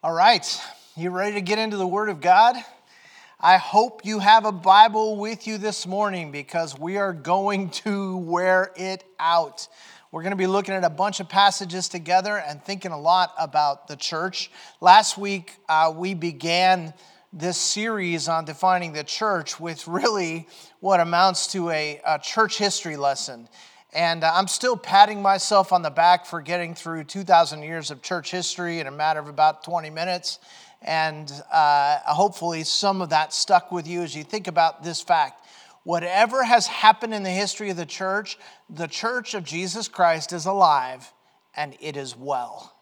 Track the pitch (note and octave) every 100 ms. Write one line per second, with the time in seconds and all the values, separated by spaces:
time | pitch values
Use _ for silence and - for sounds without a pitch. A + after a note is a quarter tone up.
0 | D#3+ E3 G3 A3 - - - - _ -
1 | E3+ F3+ G#3 G#3 F3+ G#3+ A3 G#3 F#3 F#3+
2 | G#3+ E3 E3+ F#3 A#3 B3 - - _ _
3 | - - - _ E3 F#3 - G3+ A#3 -
4 | G3 G#3+ G3 A3 G#3+ F#3+ F3+ G3 A3 G#3+
5 | A3 G#3 G#3+ A3+ - G#3+ G#3+ G3 F3 F#3+
6 | G#3 F#3 D#3 C#3+ C#3 E3+ D#3+ C3+ E3 G3
7 | G3 E3 C#3+ F#3 G3 G3+ F#3 - G#3+ G3+
8 | G3 F#3 E3 F3 F#3 F#3 F#3+ F3 F#3+ F#3
9 | _ _ D#3+ E3+ D3+ - - _ - -
10 | _ D#3+ E3+ G3 F#3 G3 G3 F#3+ F3 D3+
11 | G3 G3 F3+ G3 G3+ F#3+ F#3+ F3+ F3 F3+
12 | D#3+ F#3 G3 G#3 D3+ D3 - G3+ F#3 D#3
13 | D#3 F#3 F3 - D#3+ D3+ D3+ C#3 _ C#3+
14 | - D#3+ F#3 F#3 - - - _ F3 G3
15 | G#3+ - G3+ G3 E3+ - - D#3 D#3+ D#3+
16 | F#3 F#3 E3+ C#3+ E3 F3 F#3 F#3 D#3+ -
17 | - _ _ E3+ E3+ F3+ - G3+ A3 G#3+
18 | F3+ E3 C#3+ E3 D#3 D3+ F#3 F#3 E3+ D3+
19 | D3 - A3 F#3 D3 - E3+ D#3+ - F3
20 | A#3+ G#3 E3+ E3 D#3+ - - _ F#3+ F#3
21 | E3+ E3+ F#3+ F3 - G3 E3+ D#3+ D3+ D3
22 | - D3+ - - G#3+ - G3+ - E3 D3+
23 | C#3 C3+ - A#2+ A#2 - - _ _ D#3
24 | E3+ E3 D#3+ E3+ G3 - B3 A#3 - G3
25 | G#3 G#3 G3 G3 - G#3 F#3+ F3+ D#3+ C#3
26 | E3+ F3+ - E3+ D3 F3+ E3+ E3 E3 E3
27 | D3 G3 F#3+ E3+ D#3+ D3+ D3+ E3 C#3+ C#3
28 | - F3+ D3 F3+ E3+ - F3 E3+ C#3 C#3+
29 | D#3 D#3 D3 D3 D#3 D3+ - E3+ D#3 D#3
30 | F3+ F3+ - - _ - - _ - D#3+
31 | D#3+ D3+ D3 C#3 - D#3+ D3 D3 C#3+ D3
32 | - D3 G3+ - E3+ D#3+ D#3 - G3+ F#3+
33 | E3+ D#3 D#3 - - F#3 - F3+ D#3+ F3
34 | E3+ D3+ D3 G#3+ F#3 E3+ E3 - D#3 D#3+
35 | - E3 C#3+ - _ - - _ - E3+
36 | F3 F#3+ A3+ C4 B3 A#3+ - - G#3+ A3
37 | A#3 G#3+ F#3+ F#3 G3+ - G#3 F3 E3 -
38 | F#3+ G3+ G#3 - - - _ D#3 E3 -
39 | A3+ B3 A#3 G#3+ D#3 E3 F#3 F#3+ G#3+ -
40 | F3 D#3+ D3 F3 D#3+ G3 F3+ C#3+ B2+ C3
41 | C3+ _ _ _ _ - D3 C3 D3+ C#3+
42 | C3+ A#2+ C3+ C3 A#2+ A#2 - _